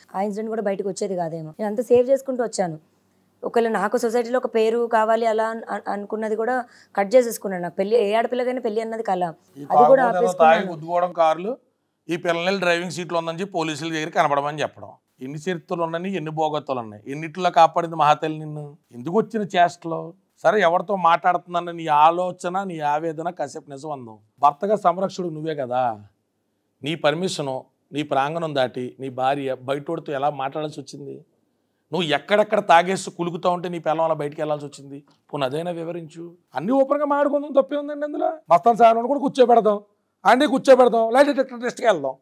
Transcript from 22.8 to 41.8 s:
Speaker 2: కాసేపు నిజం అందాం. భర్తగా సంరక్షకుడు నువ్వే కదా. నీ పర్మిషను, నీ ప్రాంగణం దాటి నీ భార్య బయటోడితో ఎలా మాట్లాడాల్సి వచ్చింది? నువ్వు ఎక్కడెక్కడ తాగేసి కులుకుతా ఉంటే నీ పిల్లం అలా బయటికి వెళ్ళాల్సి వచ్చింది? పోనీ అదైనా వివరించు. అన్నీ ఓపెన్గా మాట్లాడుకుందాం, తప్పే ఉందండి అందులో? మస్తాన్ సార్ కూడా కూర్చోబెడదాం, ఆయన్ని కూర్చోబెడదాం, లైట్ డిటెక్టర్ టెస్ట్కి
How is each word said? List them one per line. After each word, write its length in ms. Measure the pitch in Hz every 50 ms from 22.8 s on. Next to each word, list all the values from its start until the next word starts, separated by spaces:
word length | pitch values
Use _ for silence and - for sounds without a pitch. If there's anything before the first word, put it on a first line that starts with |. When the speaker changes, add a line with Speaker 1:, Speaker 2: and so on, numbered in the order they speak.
| 151 147 147 151 165 165 151 156 160 175
Speaker 2:
కాసేపు 420 | 170 - 147 131 120 160 135 143
నిజం 200 | 143 135 143 156
అందాం. 260 | 147 131 123 113 110 104 _ _ _ -
భర్తగా 360 | - - 180 - 208 196 214
సంరక్షకుడు 580 | 202 202 175 170 185 196 185 - - 175 170 156
నువ్వే 220 | 151 151 160 156
కదా. 460 | 143 131 120 123 127 127 120 110 104 104 104 _ _ _ _ _ _ _ _ _ _ _ _ _ _ 131
నీ 120 | 143 165
పర్మిషను, 720 | 147 156 147 147 170 185 185 185 - 147 135 131 131 - _ _ _ _ _ -
నీ 100 | 147 151
ప్రాంగణం 520 | 147 147 135 139 147 165 170 170 156 143
దాటి 400 | 139 127 117 - 127 123 127 - -
నీ 100 | 135 135
భార్య 440 | 120 127 127 135 143 143 139 131 131
బయటోడితో 600 | 127 127 131 139 147 143 - 165 160 151 156 143
ఎలా 160 | 135 139 151
మాట్లాడాల్సి 500 | 147 135 135 139 135 156 151 151 147 151
వచ్చింది? 460 | 131 - - 139 143 139 135 139 160 _ _ _ _ _ _ _ _ _ _ _ _ - 151
నువ్వు 140 | 175 175
ఎక్కడెక్కడ 520 | 147 143 139 - - 202 208 208 208 220 202
తాగేసి 520 | 202 - 170 170 180 180 190 185 - 202
కులుకుతా 380 | - - 175 175 160 160 165 180
ఉంటే 200 | 180 175 165 180
నీ 100 | 175 170
పిల్లం 260 | 160 160 151 160 165
అలా 80 | 160 160
బయటికి 280 | 151 147 147 151 165
వెళ్ళాల్సి 240 | 156 151 151 147 147
వచ్చింది? 380 | 139 - - 139 139 139 139 - _ _ _ _ _ -
పోనీ 120 | 143 135
అదైనా 260 | 127 135 156 170 180
వివరించు. 640 | 175 165 160 165 170 170 165 147 - 165 170 175 170 _ _ _ -
అన్నీ 160 | 131 160 214
ఓపెన్గా 340 | 262 269 262 269 285 294 302
మాట్లాడుకుందాం, 460 | 285 285 285 294 285 285 285 285 302
తప్పే 240 | 262 277 269 269 294
ఉందండి 280 | 285 294 285 294 285 294
అందులో? 280 | 294 302 349 359 - - - _ -
మస్తాన్ 280 | 165 226 - 233 233
సార్ 200 | 196 233 226 226
కూడా 220 | 233 233 247 285 285
కూర్చోబెడదాం, 600 | 285 254 - 269 247 220 240 233 190 214 208 208 - _ _ _ _ _ _ _ -
ఆయన్ని 220 | 190 233 254 302
కూర్చోబెడదాం, 640 | 285 262 262 269 277 262 247 254 233 208 226 226 226 233
లైట్ 140 | 262 294
డిటెక్టర్ 340 | 294 277 269 262 262 247 233
టెస్ట్కి 260 | 247 233 - -